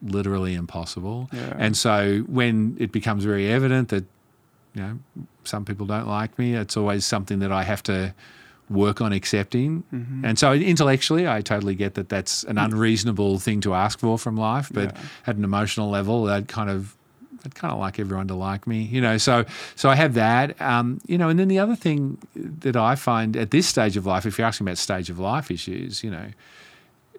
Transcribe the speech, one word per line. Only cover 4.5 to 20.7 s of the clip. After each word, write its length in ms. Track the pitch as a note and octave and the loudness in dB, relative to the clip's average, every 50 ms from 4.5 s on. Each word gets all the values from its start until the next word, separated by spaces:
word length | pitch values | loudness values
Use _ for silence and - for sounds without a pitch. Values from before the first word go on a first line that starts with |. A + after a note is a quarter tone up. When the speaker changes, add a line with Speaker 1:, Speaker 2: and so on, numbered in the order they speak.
| _ _ _ _ - | _ _ _ _ -10
Speaker 1:
you 80 | G2+ | -8
know, 180 | F#2+ G#2 A2+ A#2+ C3+ _ - - - - _ _ - | -8 -8 -8 -10 -14 _ -16 -16 -16 -16 _ _ -12
some 200 | - - G#2+ G2+ | -10 -8 -8 -6
people 220 | G2+ G2+ G2 G#2 | -8 -8 -6 -4
don't 220 | G2 G#2+ A2 A#2 | -4 -4 -4 -2
like 320 | A2 G#2 G#2 A2 A2 - - | -2 -4 -4 -4 -4 -4 -2
me, 160 | B2 B2 A#2+ | -2 0 0
it's 200 | A2+ G#2 - - | -2 -2 -2 -2
always 300 | A2 G#2 G2+ G2+ G2+ - | 0 0 2 0 0 0
something 320 | - A2+ G#2 F#2+ - G#2 G2 | 0 -2 -2 -2 -2 -2 0
that 120 | G2 G2 | 0 0
I 120 | F#2+ F#2+ F#2 | 0 0 0
have 200 | F#2+ - - - | 0 -2 -4 -2
to 320 | - G2 F#2 F#2+ F#2+ - - - - - - - - - _ _ | -2 0 0 -2 -4 -6 -10 -18 -20 -20 -20 -20 -20 -20 _ _
work 320 | - G2+ G2 G2+ G#2 G2+ - | -2 2 4 4 4 4 2
on 140 | A#2+ G#2+ G2 | 0 0 0
accepting. 680 | F#2+ - - - G2+ G2 - - B2 C3 D3+ D#3+ E3 - - C#3 | -2 -2 0 0 0 0 0 0 0 0 0 -2 -4 -6 -8 -10
Speaker 2:
Mm-hmm. 320 | B2 A#2+ B2 C3 C3 C3+ | -10 -8 -8 -8 -4 -2
Speaker 1:
And 140 | A2+ A2+ - | 0 2 4
so 140 | D3+ C#3 C3+ | 6 6 6
intellectually, 720 | D3 F3+ F#3+ E3+ - D3+ C#3 C3+ C3+ - - D#3 E3 F3+ | 4 4 4 4 4 6 4 4 4 2 2 2 2 2
I 140 | D#3+ A2+ G#2+ | 2 0 0
totally 340 | G2 - G#2+ G#2 G2+ G2+ G2 | 0 0 0 0 0 0 0
get 180 | F#2+ G2+ G2 - | 0 -2 -2 -2
that 160 | G2+ F#2 - | -4 -4 -2
that's 340 | G2+ F#2+ F#2 - - - - | -2 -2 -2 -2 -4 -6 -4
an 100 | - G#2+ | -2 0
Speaker 2:
Mm. 100 | G#2 G#2 | 0 0
Speaker 1:
unreasonable 720 | A2 A2 G#2+ A2+ A2+ A2+ G#2 G2+ A#2 G#2 F#2+ G2+ G2 G2 | 0 2 2 2 4 2 2 2 0 0 0 0 0 0
thing 240 | F#2+ - A#2 G#2+ G#2 | 0 0 0 0 0
to 140 | F#2+ G2+ F2+ | 0 0 2
ask 240 | F#2 G2 G#2 - - | 2 2 0 0 0
for 180 | A#2+ A2+ A2+ | 0 0 0
from 180 | A2+ - A#2 A2 | 0 -2 -4 -2
life, 340 | A2 A2 A2 A#2+ C#3+ C#3 - A#2 | -2 -2 0 0 -2 -4 -4 -4
but 220 | G#2 G2+ G2 - | -2 -2 -4 -4
Speaker 2:
Yeah. 60 | - - - - - - | -8 -16 -16 -16 -10 -6
Speaker 1:
at 80 | B2 A2 | -4 -2
an 80 | G#2 G2+ | -2 0
emotional 460 | G2 G2 G2+ G#2+ G2 - A2+ G#2+ G#2 | 0 0 0 0 0 -2 -2 -2 0
level, 360 | G2+ G2+ G2 G2+ A#2 A#2+ A2 G2+ | 0 0 0 0 0 0 2 0
I'd 180 | G2+ G2+ G2 | 0 0 -2
kind 240 | - - A2+ G#2+ G2+ | -4 -6 -4 -4 -2
of, 240 | G2 F#2+ G2 G2+ - _ _ _ _ - - - C4 A#3 - | -4 -4 -6 -10 -14 _ _ _ _ -20 -20 -20 -20 -16 -16
I'd 80 | C#3 - | -16 -14
kind 180 | - - D#3 | -8 -8 -6
of 80 | B2+ G#2+ | -6 -4
like 200 | G2 F#2+ - - | -6 -6 -6 -6
everyone 280 | G#2 F#2+ F#2+ F#2+ F#2+ F#2+ | -6 -4 -4 -4 -4 -4
to 40 | F#2+ | -4
like 320 | F#2 F#2+ F#2+ G2 G2 - | -4 -4 -4 -6 -6 -4
me, 160 | A#2 A2+ A2 | -4 -4 -4
you 180 | A2 A2 A#2+ C3 | -4 -2 0 2
know. 160 | B2 A2+ A2 G#2+ | 2 2 2 4
So, 260 | - C#3 B2 A#2+ A2 - - - - - - | 4 4 4 4 2 0 -6 -14 -14 -14 -4
so 140 | - - C3+ | 2 4 6
I 40 | C3+ | 6
have 200 | C#3+ D#3+ D3 A#2 | 6 6 4 6
that, 440 | A#2 A2 A2+ A#2 B2 C#3 C#3+ - - | 4 4 6 6 4 2 0 -2 -4
um, 400 | D#3 C3+ | 0 2